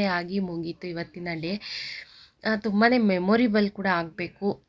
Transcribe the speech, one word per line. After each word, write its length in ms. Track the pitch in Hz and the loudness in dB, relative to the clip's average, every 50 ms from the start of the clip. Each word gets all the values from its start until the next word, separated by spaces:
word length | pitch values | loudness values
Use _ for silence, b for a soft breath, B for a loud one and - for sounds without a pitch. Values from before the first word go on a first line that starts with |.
| 202 190 | 2 2
ಆಗಿ 280 | 180 175 175 175 190 202 | 0 -2 -2 -2 -2 -2
ಮುಗೀತು 480 | 190 180 170 165 165 170 170 - - | -2 -2 -4 -6 -6 -8 -8 -8 -10
ಇವತ್ತಿನ 420 | 180 170 170 170 170 - 180 175 175 165 | -8 -6 -8 -8 -8 -10 -10 -8 -6 -6
ಡೇ. 180 | 160 156 170 202 208 B B B B B B B B B B B B B B B _ - | -4 -4 -4 -4 -6 B B B B B B B B B B B B B B B _ -4
ಆ, 120 | 214 220 | -2 -2
ತುಂಬಾ 320 | 208 - 220 196 208 226 233 254 247 220 | -2 -2 0 4 4 6 6 6 6 4
ಮೆಮೊರೇಬಲ್ 640 | 202 185 180 180 190 220 233 247 233 202 214 208 196 | 4 4 2 4 4 4 4 4 4 4 2 2 2
ಕೂಡ 160 | 202 - 196 196 180 | 0 -2 0 0 0
ಆಗಬೇಕು. 560 | 170 165 165 165 - 175 170 - _ 196 202 - - _ | 0 -2 -4 -6 -8 -8 -8 -8 _ -4 -4 -4 -4 _